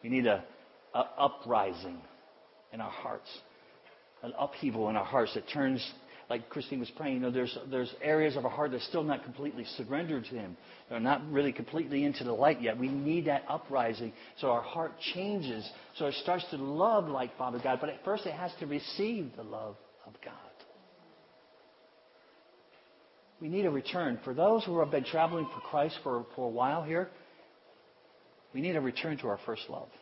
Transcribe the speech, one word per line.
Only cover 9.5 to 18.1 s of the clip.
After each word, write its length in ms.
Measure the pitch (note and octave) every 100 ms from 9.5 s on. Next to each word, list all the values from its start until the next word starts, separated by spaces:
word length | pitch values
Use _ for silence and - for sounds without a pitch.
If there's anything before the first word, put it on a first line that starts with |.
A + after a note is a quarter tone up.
| A#2+ A2+ -
surrendered 460 | A2+ C#3+ E3+ D3 A2+
to 100 | B2
Him. 200 | G2 E2+ - - -
They're 120 | A#2
not 280 | A#2+ C#3+ D3+
really 200 | C#3+ C#3+
completely 520 | - - E3 C#3 C#3
into 180 | C#3+ C3+
the 100 | A#2+
light 300 | A2+ C#3+ C3
yet. 160 | A#2 A2+
We 80 | C3
need 380 | C#3 C#3+ E3+
that 180 | D#3 C#3 -
uprising 640 | D3+ - C3+ A#2 G#2+ A#2 - - -
so 100 | C#3
our 120 | A#2+
heart 300 | A#2 E3 D#3+ - -
changes, 540 | F3 G3 G#3 C#3 A2 G#2 - - -
so 80 | D3
it 80 | C#3
starts 220 | - F3+ -
to 60 | D3
love 500 | C#3 D3 G3+ G#3+ E3
like 280 | C3+ B2 -
Father 220 | B2+ A#2+
God. 180 | C3 B2+
But 100 | D3+
at 140 | -
first 200 | -